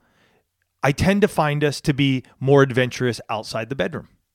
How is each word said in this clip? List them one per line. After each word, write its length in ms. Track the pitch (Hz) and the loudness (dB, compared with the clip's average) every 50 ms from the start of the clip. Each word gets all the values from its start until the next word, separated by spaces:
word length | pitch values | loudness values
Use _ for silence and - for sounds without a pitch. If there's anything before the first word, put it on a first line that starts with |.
| _ _ _ _ _ _ _ _ _ _ _ _ _ _ _ _ | _ _ _ _ _ _ _ _ _ _ _ _ _ _ _ _
I 100 | - 139 | -2 -2
tend 300 | 143 - - 190 202 202 | 0 2 0 0 2 2
to 60 | 202 190 | 0 0
find 360 | - 180 156 147 147 147 151 | 2 -2 -2 0 0 0 0
us 160 | 143 131 - | -2 -2 -2
to 100 | - 160 | -2 -2
be 300 | 135 123 139 135 131 123 - _ _ _ | 0 2 2 2 2 -2 -4 _ _ _
more 240 | 131 135 143 139 | 2 4 6 6
adventurous 580 | 139 131 113 127 127 120 - - 127 123 110 - - - | 6 4 2 0 0 0 -2 -2 -2 -2 -2 -4 -8 -8
outside 400 | 113 107 113 - - 113 113 113 | -8 -8 -8 -8 -8 -8 -8 -8
the 60 | 139 | -6
bedroom. 340 | - 180 185 151 101 - - _ _ _ _ | -6 -6 -6 -6 -10 -14 -16 _ _ _ _